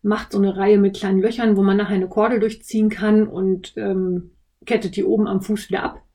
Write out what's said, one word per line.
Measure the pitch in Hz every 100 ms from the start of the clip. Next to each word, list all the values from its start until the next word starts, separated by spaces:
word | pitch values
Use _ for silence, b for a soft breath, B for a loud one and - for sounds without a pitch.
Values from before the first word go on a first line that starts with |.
macht | 208 214 -
so | 202
eine | 196 185
Reihe | 196 208
mit | 196 196
kleinen | 196 190
Löchern, | 208 233 226 202
wo |
man | 196 196
nachher | 196 196
eine | 185
Kordel | - 214 240
durchziehen | 220 220 - 220 214
kann | 202 214 214 214
und, | - 190 185 - -
ähm, | 202 190 185 180 175 _ _ _ -
kettet | 226 202 -
die | 196
oben | 220 214
am | 196
Fuß | 196 208 -
wieder | 190
ab. | - - _